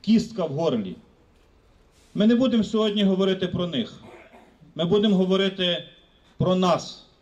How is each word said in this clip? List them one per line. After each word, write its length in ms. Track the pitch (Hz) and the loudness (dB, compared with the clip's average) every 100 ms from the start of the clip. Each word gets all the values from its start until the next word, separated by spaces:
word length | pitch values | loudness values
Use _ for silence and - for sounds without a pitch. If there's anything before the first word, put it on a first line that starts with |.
кістка 440 | - 220 - - | 4 2 2 -6
в 40 | 160 | -6
горлі. 480 | 143 165 123 95 85 - _ _ _ _ _ _ _ _ _ _ | -2 -2 -2 -6 -10 -20 _ _ _ _ _ _ _ _ _ _
Ми 120 | - 214 | 0 4
не 80 | |
будемо 300 | 240 262 233 | 4 4 2
сьогодні 400 | 202 220 214 208 | 0 0 0 2
говорити 440 | 196 185 190 190 185 | 0 2 0 0 -4
про 180 | 180 175 | -4 -4
них. 360 | 143 107 - - - - - - _ - | -4 -8 -10 -20 -20 -20 -20 -20 _ -20
Ми 100 | - | -6
будемо 320 | 170 202 214 190 | 0 2 2 2
говорити 680 | 185 190 196 190 180 170 165 - _ _ _ _ | 2 2 0 -2 -4 -4 -8 -20 _ _ _ _
про 200 | 156 185 | 0 2
нас 500 | 185 156 - - - _ | 2 0 -2 -18 -20 _